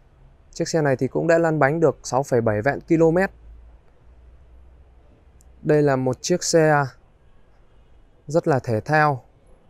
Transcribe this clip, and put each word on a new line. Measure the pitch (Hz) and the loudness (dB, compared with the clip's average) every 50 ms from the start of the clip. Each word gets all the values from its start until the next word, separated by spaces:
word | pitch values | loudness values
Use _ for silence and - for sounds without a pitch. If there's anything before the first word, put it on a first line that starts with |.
| _ _ _ _ - - _ _ _ _ | _ _ _ _ -20 -20 _ _ _ _
Chiếc | - - 165 - | -10 -8 -6 -4
xe | - 160 | -2 -2
này | 151 143 131 | 0 0 -2
thì | 120 135 127 | -2 -4 -4
cũng | - 151 151 165 | -4 -2 0 0
đã | 165 165 | 2 2
lăn | 170 165 160 151 | 2 0 0 2
bánh | 139 135 147 170 | 0 0 2 2
được | 165 143 120 - - | 0 0 0 -2 -6
sáu | - 127 127 139 | -6 -4 -4 -2
phẩy | - 139 120 | -2 -2 0
bảy | 117 113 107 104 | 0 0 -2 -2
vạn | 104 139 139 - - - | -2 -2 -4 -4 -2 -2
ki-lô-mét. | 170 160 165 165 160 185 196 202 - - - - - - - - - - _ _ _ _ _ - - - - - - - - - - - - - - - - _ - - _ - _ _ _ _ _ - - - - - | 0 2 2 2 2 2 0 -2 -6 -10 -20 -20 -20 -20 -20 -20 -20 -20 _ _ _ _ _ -20 -20 -20 -20 -20 -20 -20 -20 -20 -20 -20 -20 -20 -20 -20 -20 _ -20 -20 _ -20 _ _ _ _ _ -20 -20 -20 -20 -8
Đây | - 147 147 151 | -2 0 2 2
là | 147 143 135 | 2 2 0
một | 131 131 127 127 - | 0 -2 -2 -4 -4
chiếc | - - 175 175 - | -4 -4 -4 -4 -2
xe | - - 165 156 156 151 147 139 127 - _ _ _ _ _ _ - - - - _ _ _ _ _ _ - - _ - - _ _ _ _ _ - | 0 2 2 4 4 2 2 0 -2 -8 _ _ _ _ _ _ -20 -20 -20 -20 _ _ _ _ _ _ -20 -20 _ -20 -20 _ _ _ _ _ -4
rất | 143 175 - 170 | -4 -2 0 0
là | 147 127 | -2 -2
thể | - - 113 107 | -2 -2 -4 -4
thao, | - - 151 156 151 151 143 120 - _ _ _ _ - - - _ _ | -2 0 0 2 2 0 -2 -4 -8 _ _ _ _ -20 -20 -20 _ _